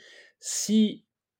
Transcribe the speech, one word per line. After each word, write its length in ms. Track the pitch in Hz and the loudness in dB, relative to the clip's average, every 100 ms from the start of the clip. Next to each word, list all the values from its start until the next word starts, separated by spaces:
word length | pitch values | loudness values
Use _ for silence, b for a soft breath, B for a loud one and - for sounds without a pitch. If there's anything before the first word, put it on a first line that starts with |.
| B B B B | B B B B
Si 640 | - - - 220 208 165 _ _ _ | -10 -8 0 2 2 -2 _ _ _